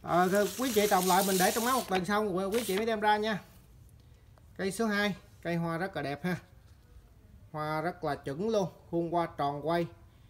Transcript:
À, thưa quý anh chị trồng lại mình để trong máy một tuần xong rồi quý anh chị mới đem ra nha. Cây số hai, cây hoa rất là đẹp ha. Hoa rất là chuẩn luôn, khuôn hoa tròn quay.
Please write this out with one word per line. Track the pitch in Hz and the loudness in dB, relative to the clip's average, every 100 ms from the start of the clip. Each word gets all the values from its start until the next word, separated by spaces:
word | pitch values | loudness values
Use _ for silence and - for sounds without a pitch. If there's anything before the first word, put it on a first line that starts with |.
À, | - 165 180 | 2 2 4
thưa | 202 196 | 2 0
quý | 196 262 | -2 0
anh | |
chị | 208 202 | 2 4
trồng | 196 180 | 4 4
lại | 185 196 | 4 4
mình | 190 | 4
để | 185 | 2
trong | 240 233 | 2 2
máy | |
một | 254 196 | 0 0
tuần | 190 180 | -2 0
xong | 208 214 175 | 0 0 -2
rồi | 196 | 0
quý | 220 | -2
anh | 220 | 0
chị | 190 | -2
mới | 226 | 0
đem | 214 | 0
ra | 208 214 | 2 2
nha. | 214 196 - - - - - - - - - - - - | 2 -4 -6 -20 -20 -20 -20 -20 -20 -20 -20 -20 -20 -6
Cây | 190 | -6
số | 190 226 | -2 0
hai, | 202 208 190 - - | 0 0 -2 -12 -12
cây | 175 170 | -4 -2
hoa | 170 165 | -2 -2
rất | 190 151 | -4 -4
là | |
đẹp | 139 143 | -6 -4
ha. | 180 175 - - - - - - - - - - - | -4 -4 -8 -20 -20 -20 -20 -20 -20 -20 -20 -20 -14
Hoa | 151 151 156 | -6 -2 -2
rất | 160 175 | -2 -4
là | 156 143 | -4 -4
chuẩn | - 139 214 | -6 -4 0
luôn, | 214 180 - - | 0 0 -6 -6
khuôn | 170 170 | -4 0
hoa | 170 165 - | 0 -2 -2
tròn | 143 147 147 | -4 -2 0
quay. | 170 170 - - - | 0 0 -8 -20 -20